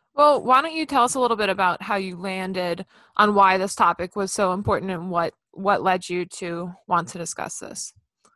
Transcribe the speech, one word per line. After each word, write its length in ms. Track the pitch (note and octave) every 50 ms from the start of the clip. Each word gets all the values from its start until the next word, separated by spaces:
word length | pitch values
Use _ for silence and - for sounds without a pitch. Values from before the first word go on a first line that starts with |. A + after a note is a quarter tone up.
| _ _ -
Well, 280 | C#4+ D4 D4 C#4+ A#3
why 180 | - A#3 B3+ C4+
don't 140 | D4+ E4 D#4+
you 100 | D#4+ D#4
tell 200 | - C#4+ B3+ A#3+
us 100 | B3 -
a 60 | C4
little 180 | B3 A#3 A3+ G#3
bit 100 | G#3+ G3
about 340 | F#3 G3 F#3+ F3+ E3+ -
how 140 | F#3+ G#3 G#3
you 200 | G3 F#3+ F#3 F3+
landed 680 | F3 F#3+ G3 F#3+ F#3+ F#3 F#3+ F#3 F#3 F3+ F3 E3+ F3+ F#3+ _ _ _ _ _ -
on 180 | - G#3+ G#3 G#3
why 220 | G3+ G3 F#3 F#3
this 180 | F#3+ F#3 G3+ -
topic 400 | - G#3 E3+ F3 - F3+ F3+ -
was 160 | G#3 F#3+ F#3+
so 220 | - - G3+ F#3
important 380 | F3+ G3 G3+ G#3 G3 B2 F3+ F#3+
and 200 | F#3 E3 F3 F#3
what, 220 | F3 E3+ E3+ - _ _ _ _
what 300 | - - G3 G3+ G3 -
led 260 | D3+ F#3 F#3 F3+ - -
you 180 | F3 F3+ F3
to 480 | F3+ - - F#3 E3+ E3+ E3+ F3+ F3 F3+ _ _
want 220 | - F3+ E3+ F3 -
to 100 | - F3
discuss 400 | E3 - - - - - - -
this? 360 | - - - - - - _ _ _ _ _ _ _ _ -